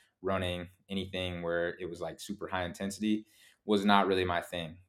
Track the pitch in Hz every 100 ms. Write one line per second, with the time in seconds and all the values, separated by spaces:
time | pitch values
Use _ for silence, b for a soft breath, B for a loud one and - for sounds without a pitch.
0 | b b 92 95 90 87 87 _ - 98
1 | 92 92 90 87 85 85 85 85 87 87
2 | 82 80 - 101 85 92 87 - 98 98
3 | 107 107 - b b b 104 104 101 101
4 | 95 92 92 87 - 87 80 87